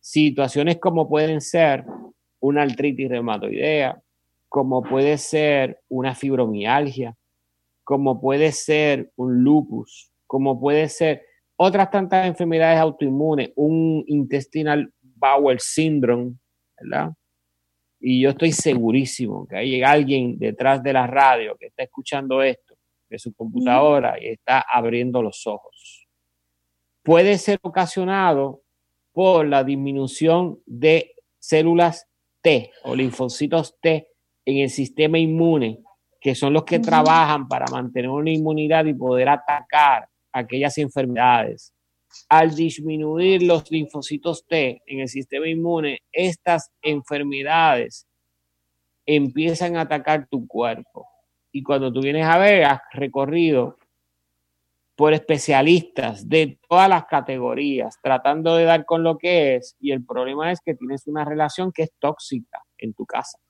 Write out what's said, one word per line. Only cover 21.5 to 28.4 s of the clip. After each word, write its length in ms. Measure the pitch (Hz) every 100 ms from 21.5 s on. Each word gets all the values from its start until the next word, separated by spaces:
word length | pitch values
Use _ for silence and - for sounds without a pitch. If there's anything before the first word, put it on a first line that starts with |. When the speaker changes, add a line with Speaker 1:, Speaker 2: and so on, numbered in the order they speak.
| -
Speaker 1:
que 100 | 110
está 160 | -
escuchando 580 | 131 - 131 143 135 131
esto, 320 | 135 127 _ _ _ _ _
de 80 | 113
su 140 | 120
computadora, 840 | - 113 120 127 127 151 143 120 104
Speaker 2:
Ujú. 60 |
Speaker 1:
y 60 | 110
está 300 | 113 - 131 -
abriendo 500 | 123 117 120 123 123
los 240 | 110 - -
ojos. 600 | 104 - _ - - _ _ _ _ _ _ _ _ _ _
Puede 340 | - 170 190 202
ser 220 | - 202
ocasionado 1000 | 185 175 180 - 185 196 185 143